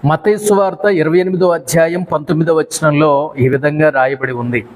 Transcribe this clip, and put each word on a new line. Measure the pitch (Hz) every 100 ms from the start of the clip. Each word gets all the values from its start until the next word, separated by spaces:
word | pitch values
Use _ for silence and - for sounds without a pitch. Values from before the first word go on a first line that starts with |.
| 139
మత్తయి | 156 - 208
సువార్త | 208 202 196 180
ఇరవై | 208 190 156 170
ఎనిమిదో | 185 185 185
అధ్యాయం | 170 165 170 165 175
పంతొమ్మిదో | 180 156 147 160 165
వచనంలో | 160 151 - 156 147 156 143 151 139
ఈ | 127
విధంగా | 135 147 151 156
రాయబడి | 139 131 139 131
ఉంది | 123 120 120 -